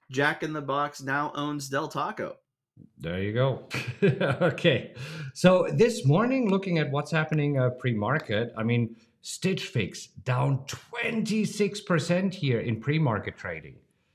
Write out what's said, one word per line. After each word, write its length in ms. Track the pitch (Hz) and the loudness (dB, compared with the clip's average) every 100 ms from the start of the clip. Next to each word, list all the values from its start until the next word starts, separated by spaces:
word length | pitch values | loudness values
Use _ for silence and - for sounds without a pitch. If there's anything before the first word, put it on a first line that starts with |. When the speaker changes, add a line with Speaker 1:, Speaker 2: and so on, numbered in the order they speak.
| - | -10
Speaker 1:
Jack 320 | 135 143 156 | 0 0 0
in 100 | 160 | -4
the 80 | 156 | -6
Box 400 | 139 139 147 - | -4 -2 -2 -4
now 300 | 135 143 151 | -4 -2 -2
owns 340 | 147 147 147 139 | -4 -4 -4 -4
Del 200 | 139 151 | -4 -2
Taco. 500 | 143 165 214 98 - _ _ _ _ - - | -4 -6 -6 -8 -10 _ _ _ _ -20 -12
Speaker 2:
There 200 | 82 90 | -6 -4
you 140 | 101 | -2
go. 340 | 113 135 110 - - - - | 0 0 0 -6 -8 -8 0
<laughs> 20 | |
Okay. 880 | 196 127 170 127 160 - 175 117 - - 143 160 139 | 2 2 0 0 0 2 2 2 -2 -14 -14 -12 -12
So 340 | - 180 185 160 | 4 6 8 4
this 320 | 147 233 220 135 | 4 4 4 4
morning, 460 | 160 240 269 226 | 4 4 2 2
looking 260 | 190 190 170 | 2 2 0
at 140 | 143 | 0
what's 200 | 139 147 | -2 -2
happening, 460 | 160 156 156 147 139 | 0 0 2 2 4
uh, 140 | 127 | 2
pre-market, 840 | 127 127 110 104 151 - 104 120 - | 0 -2 0 0 0 0 -2 -2 -2
I 60 | |
mean, 340 | 113 120 113 - _ _ | 0 2 0 -4 _ _
Stitch 420 | - - 185 190 - | -14 -4 -2 -2 -2
Fix 440 | 123 87 - - - | -2 -2 -6 -16 -12
down 400 | - 127 139 135 - | -4 0 2 0 -4
twenty-six 1120 | - - 240 226 226 - 214 196 - 202 202 | -14 -12 -6 -4 -2 -2 0 -2 0 -2 -2
percent 540 | - 170 - 175 190 - | -2 0 2 0 0 -2
here 240 | 139 117 | 0 0
in 200 | 123 110 | 0 -4
pre-market 560 | 139 156 147 104 - - | 0 2 2 0 -4 -10
trading. 420 | 95 82 73 65 _ _ _ | -10 -10 -12 -20 _ _ _